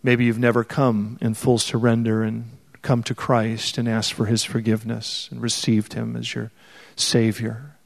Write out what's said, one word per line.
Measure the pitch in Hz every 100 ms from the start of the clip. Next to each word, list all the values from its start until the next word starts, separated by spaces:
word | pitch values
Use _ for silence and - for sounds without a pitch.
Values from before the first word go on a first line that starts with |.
Maybe | 139 123 120
you've | 113
never | 123 117
come | 113 - 135 110 107 120
in | 113
full | 107 - 120
surrender | - 117 120 117 113 110
and | 110 113 117 - _ -
come | - 120
to | 113
Christ | 113 - 123 110 113 - -
and | 117
asked | 113 104
for | - 107
his | 113
forgiveness | - 120 113 110 110 113 110 - -
and | 123
received | 117 - - 110 107
him | - 113
as | 117 117
your | 120 113 _ - - -
Savior. | - - 123 113 104 113 117 143 -